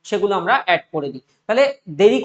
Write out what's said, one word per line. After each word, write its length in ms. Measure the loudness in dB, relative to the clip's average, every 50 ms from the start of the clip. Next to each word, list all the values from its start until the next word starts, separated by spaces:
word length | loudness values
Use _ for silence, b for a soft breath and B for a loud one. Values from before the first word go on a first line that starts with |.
| -10 -8
সেগুলো 240 | -4 -2 -2 -2 -2 -2
আমরা 140 | -2 0 -2 0 0
অ্যাড 160 | 0 -2 -2 -2 _
করে 160 | -8 -8 -8 -8
দিই। 100 | -10 -14 -18 _ _ _ _
তাহলে 180 | -2 0 0 0 0 -2 -8 _ -8
দেরি 320 | 0 4 4 4 4 4